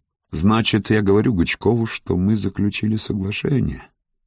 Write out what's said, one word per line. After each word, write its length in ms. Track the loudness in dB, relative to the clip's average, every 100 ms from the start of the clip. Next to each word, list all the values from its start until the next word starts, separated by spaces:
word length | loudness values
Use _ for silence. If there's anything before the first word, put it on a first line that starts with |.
| _ _ _
«Значит, 600 | 0 2 2 2 0 2
я 120 | 2
говорю 320 | 4 4 4
Гучкову, 520 | 0 -2 -2 0 0 -2
что 300 | -6 -4 0
мы 200 | 0 0
заключили 600 | -2 -2 -4 -2 -2 -2
соглашение?» 840 | -4 -4 -4 -4 -2 0 -2 -6 -14 _ _ _